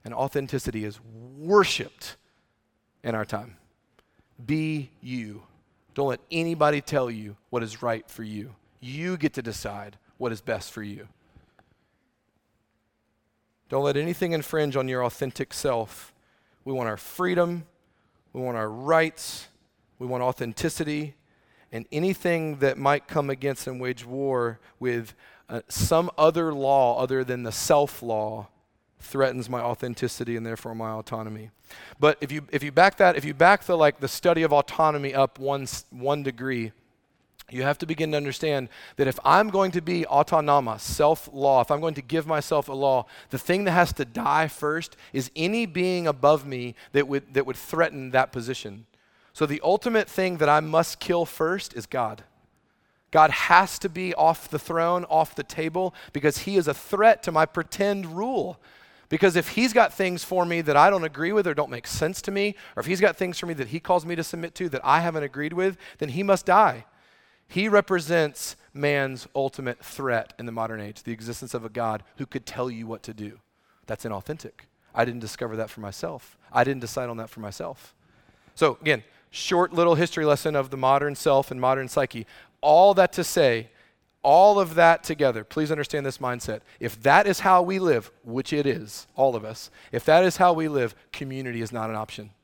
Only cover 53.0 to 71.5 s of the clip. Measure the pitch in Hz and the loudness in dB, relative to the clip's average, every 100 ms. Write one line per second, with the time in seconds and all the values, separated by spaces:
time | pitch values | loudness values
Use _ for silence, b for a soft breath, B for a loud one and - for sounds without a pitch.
53 | _ 160 156 - - 175 190 - 190 165 | _ 6 6 4 6 6 6 -4 -6 -6
54 | 185 160 160 160 - 151 - 165 170 180 | -6 2 2 2 -6 -10 -4 -2 0 0
55 | 175 156 156 - - - 160 170 185 B | 0 0 0 -4 -10 -6 -4 -4 -4 B
56 | B 147 147 - - 196 151 135 - 196 | B 0 0 0 0 0 0 -4 -4 4
57 | 220 214 - 156 160 180 160 - 202 202 | 6 4 0 0 2 -2 -8 -2 -2 -2
58 | 175 165 233 240 135 156 b b b b | -6 -6 -4 -4 -4 -10 b b b b
59 | b 156 190 175 - - 247 226 202 - | b 4 4 4 0 0 4 4 4 2
60 | 185 175 - 185 175 170 156 143 175 190 | -4 -4 -4 -2 0 0 4 8 8 6
61 | 160 139 165 208 180 151 139 120 - - | -2 -4 0 0 0 -2 -4 -6 -8 -2
62 | 156 190 - 196 143 202 B - 151 185 | -2 -2 -6 -2 -2 -4 B -8 -4 2
63 | 202 160 185 170 175 156 113 156 - 180 | 2 2 -6 -6 -8 -8 -6 -8 0 0
64 | 160 170 160 170 165 - 175 135 - 151 | 0 -6 -6 -8 -10 -6 -6 -2 2 2
65 | 170 160 143 135 151 170 190 180 B B | 2 -2 -6 -6 -6 -2 -2 -4 B B
66 | 151 135 196 190 - 185 202 120 - b | -6 -4 0 2 4 6 6 2 -12 b
67 | b b b b b 170 214 202 196 185 | b b b b b -4 4 4 4 -2
68 | 151 170 151 - - - b 143 147 143 | 2 0 0 -4 -12 -12 b -4 0 0
69 | 135 127 - 139 135 - 127 120 - - | -2 -6 -8 -4 -4 -4 -8 -8 -14 -8
70 | 135 117 - - 120 113 113 110 104 104 | -2 -2 -4 -12 -10 -6 -6 -6 -10 -12
71 | - 113 113 117 127 | -12 -10 -10 -12 -10